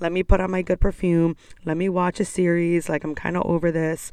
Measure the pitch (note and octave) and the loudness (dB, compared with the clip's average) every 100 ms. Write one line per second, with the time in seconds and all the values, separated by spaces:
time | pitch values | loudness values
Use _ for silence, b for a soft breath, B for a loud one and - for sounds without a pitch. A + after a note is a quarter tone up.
0 | E3+ F3+ F3+ F#3+ F#3 F#3 F3+ F3+ G3+ - | -2 0 2 2 0 -2 -2 0 0 0
1 | F3+ E3+ E3 E3 b b D#3+ D#3+ F#3+ F3+ | 0 2 2 -2 b b -4 -2 0 0
2 | F3+ - G3 - F3+ E3+ E3+ E3+ - D3+ | 0 0 -2 0 2 2 2 0 0 -2
3 | D3+ D3+ - F3+ - E3+ E3+ D#3+ D#3+ D#3+ | -4 -4 -4 -2 0 2 2 0 0 -4
4 | - | -8